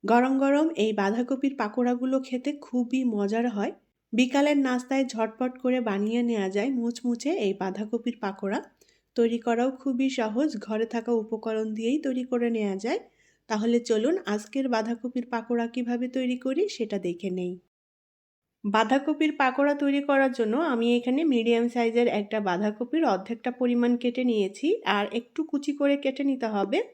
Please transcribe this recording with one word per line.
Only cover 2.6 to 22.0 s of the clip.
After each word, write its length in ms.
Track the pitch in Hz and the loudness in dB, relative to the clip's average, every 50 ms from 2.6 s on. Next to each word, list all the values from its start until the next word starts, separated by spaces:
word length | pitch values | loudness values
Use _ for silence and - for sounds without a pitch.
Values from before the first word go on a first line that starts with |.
| - | -10
খুবই 360 | - - 247 247 240 - 262 262 247 220 | -6 -2 -2 -2 0 -2 0 0 0 0
মজার 320 | 202 202 196 214 226 233 247 214 | 0 -2 0 0 0 0 -2 -2
হয়। 180 | 202 202 294 403 _ _ _ _ _ _ _ - | -2 -4 -4 -6 _ _ _ _ _ _ _ 2
বিকালের 440 | 220 254 247 254 285 285 294 294 285 269 262 | 2 2 4 4 2 4 4 4 2 2 2
নাস্তায় 380 | 254 247 247 - 269 269 269 254 - | 0 -2 -2 -2 0 0 0 -2 -2
ঝটপট 380 | 220 220 220 220 - 262 254 254 254 - | -4 -4 -4 -2 -4 -4 -4 -4 -2 -2
করে 140 | 247 254 254 240 220 | 0 0 0 0 0
বানিয়ে 320 | 196 202 202 214 226 240 240 240 | 0 0 0 0 0 0 0 0
নেওয়া 200 | 233 214 196 190 | 0 0 -2 0
যায় 200 | 190 202 202 269 269 247 | 0 -2 -2 0 -2 -2
মুচমুচে 520 | 233 233 233 - - 247 240 233 - 285 339 392 208 | -2 -2 -4 -4 -4 -4 -4 -2 -2 -2 -2 0 0
এই 80 | 196 202 196 | -2 -2 -2
বাঁধাকপির 540 | 185 190 185 202 214 214 240 233 226 247 240 - - | -4 -4 -4 -4 -6 -4 -4 -4 -4 -4 -6 -4 -6
পাকোড়া। 360 | 196 196 - - 196 202 285 - - _ _ _ _ _ _ _ _ _ | -6 -6 -4 -4 -4 -4 -4 -6 -8 _ _ _ _ _ _ _ _ _
তৈরি 240 | - 233 233 233 233 226 | 2 2 2 2 0 0
করাও 240 | 247 233 226 247 262 262 262 | 0 0 2 2 0 -2 -4
খুবই 260 | - 277 262 240 269 262 262 - | -4 -4 0 0 0 0 0 0
সহজ, 300 | 233 214 208 233 294 311 - 208 | -2 -2 0 0 0 0 -2 -4
ঘরে 300 | - - 220 214 226 226 - | -8 -4 -2 -2 -2 -2 -4
থাকা 180 | 233 226 247 240 | -6 -2 0 0
উপকরণ 540 | 226 214 220 233 220 - 226 220 220 220 220 214 214 | -2 0 -2 -6 -6 -4 -4 -4 -2 -2 -4 -4 -2
দিয়েই 220 | 226 226 262 302 302 | 0 0 0 0 0
তৈরি 180 | 277 254 254 247 254 | -2 -4 -4 -4 -2
করে 160 | 254 240 233 240 | -2 0 0 0
নেওয়া 260 | 233 220 208 202 190 190 196 | 0 0 0 -2 -2 -2 -2
যায়। 160 | 233 311 466 - - _ _ _ _ _ _ _ _ | -2 -4 -4 -6 -10 _ _ _ _ _ _ _ _
তাহলে 280 | 226 214 214 233 233 240 233 - | -2 0 2 2 2 2 2 2
চলুন 260 | 226 214 214 277 339 392 - - 208 | 0 2 2 2 0 0 0 -2 -4
আজকের 320 | 214 214 - - 269 269 262 | -4 -4 -4 -4 -2 -2 0
বাঁধাকপির 560 | 240 220 214 226 233 233 - 247 247 254 240 247 240 | 0 0 0 -2 -4 -6 -6 -6 -6 -6 -6 -4 -6
পাকোড়া 320 | 226 226 226 240 233 233 233 | -6 -4 -2 -2 -2 -2 -2
কিভাবে 380 | 233 254 247 233 240 240 247 254 247 | -4 -6 -4 -2 -2 -2 -4 -2 -2
তৈরি 220 | 262 254 254 254 254 | -2 -2 -2 -2 -2
করি 260 | - 262 269 302 403 415 - | -2 -4 0 0 -2 -2 -2
সেটা 240 | - 233 214 208 196 180 180 | -6 -6 -4 -4 -4 -4 -4
দেখে 240 | 175 175 - 196 185 185 | -6 -4 -6 -4 -4 -4
নেই। 140 | 180 180 180 180 _ _ _ _ _ _ _ _ _ _ _ _ _ _ _ _ _ _ _ _ _ | -4 -6 -6 -10 _ _ _ _ _ _ _ _ _ _ _ _ _ _ _ _ _ _ _ _ _
বাঁধাকপির 680 | 208 196 214 226 208 262 277 277 311 302 294 311 302 302 - | 0 2 2 4 4 4 2 2 0 0 2 2 0 2 2
পাকোড়া 320 | 277 262 254 269 277 285 285 285 285 | 2 2 4 4 2 2 2 2 2
তৈরি 180 | 277 277 285 277 285 | 0 0 0 2 2
করার 220 | 277 269 269 269 247 | 4 4 4 2 2
জন্য 220 | 254 233 214 220 269 330 320 262 | 0 0 0 2 0 0 0 0
আমি 140 | 233 233 240 240 240 | 2 2 4 2 2
এখানে 240 | 240 247 254 277 330 320 262 | 2 0 0 2 2 2 2
মিডিয়াম 320 | 233 226 233 233 233 233 240 240 | 2 4 4 4 4 2 0 0
সাইজের 340 | 247 233 233 226 240 | 0 0 2 4 4